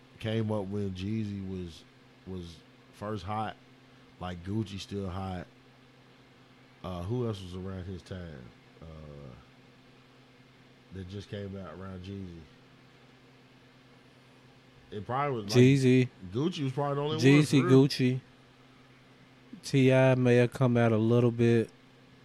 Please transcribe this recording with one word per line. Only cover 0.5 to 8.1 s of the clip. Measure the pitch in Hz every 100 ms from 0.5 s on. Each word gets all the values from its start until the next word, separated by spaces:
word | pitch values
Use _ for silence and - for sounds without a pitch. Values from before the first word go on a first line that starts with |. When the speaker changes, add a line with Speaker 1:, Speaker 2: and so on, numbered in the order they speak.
Speaker 1:
up | 107 95
when | 101 101
Jeezy | 92 95 110 104 101 95
was, | 95 90 80 - _ - - -
was | 92 87 80 - _ -
first | - 104 107
hot, | 90 107 107 - - - - - - -
like | 90 90
Gucci | 87 107 104 98
still | - 101 98
hot. | 90 95 92 - - _ _ _ _ _ _ _ _ _ _ _ _
Uh, | - 90
who | 90 123 120
else | 98
was | 92
around | 92 92 95
his | 90 90
time? | -